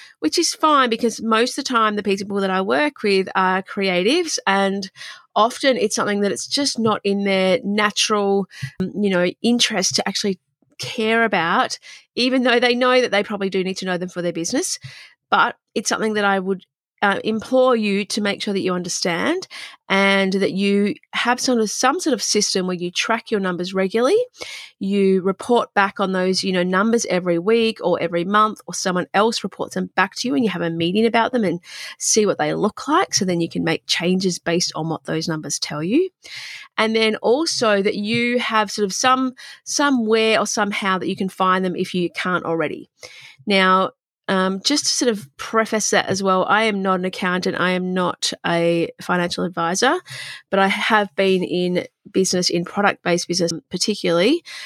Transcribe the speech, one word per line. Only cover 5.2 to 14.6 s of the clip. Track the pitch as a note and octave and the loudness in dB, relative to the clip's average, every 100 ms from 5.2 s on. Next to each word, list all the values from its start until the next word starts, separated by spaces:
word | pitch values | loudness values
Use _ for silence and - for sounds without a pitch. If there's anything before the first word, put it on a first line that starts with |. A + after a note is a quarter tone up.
| _ - | _ 2
often | A3 - C#4 A#3 | 2 2 0 2
it's | G#3+ | 0
something | A3+ F#3+ G3+ | 0 -2 0
that | G3+ | 0
it's | - - | -2 -4
just | - C#4+ - | -2 -2 0
not | A3 G#3 | 0 0
in | G3+ G3 | 0 0
their | G3+ F#3+ F#3+ F3+ | 0 2 2 2
natural, | G3 G#3 G#3 - - G#3+ G3+ G3 F#3+ - C3 - | 0 0 0 0 0 0 2 0 -2 -8 -12 -6
um, | F#3 F#3 | -6 -2
you | G3+ | 0
know, | F#3 F3+ - | 2 2 0
interest | A3+ A#3+ - G#3+ F#3+ | 0 2 0 0 0
to | - - | 0 -2
actually | - G#3 F#3+ _ _ _ - | -2 -4 -4 _ _ _ -14
care | - - A3 A3+ | -10 -4 0 2
about, | A3+ G#3 E3 G#3 B3+ - - - _ - | 2 2 2 2 0 -4 -14 -20 _ -2
even | B3+ B3+ | 2 2
though | B3 A#3+ | 2 2
they | B3 | 2
know | A#3+ B3+ B3+ | 2 4 4
that | A#3+ | 4
they | G3+ | 0
probably | G3+ G3+ G3 | 0 -2 -2
do | F#3+ | -2
need | F#3 F#3 | -2 -4
to | F#3 | -4
know | F3+ | -4
them | F3+ | -4
for | F3+ | -6
their | F3 | -4
business. | E3 E3+ C4 | -4 -2 -2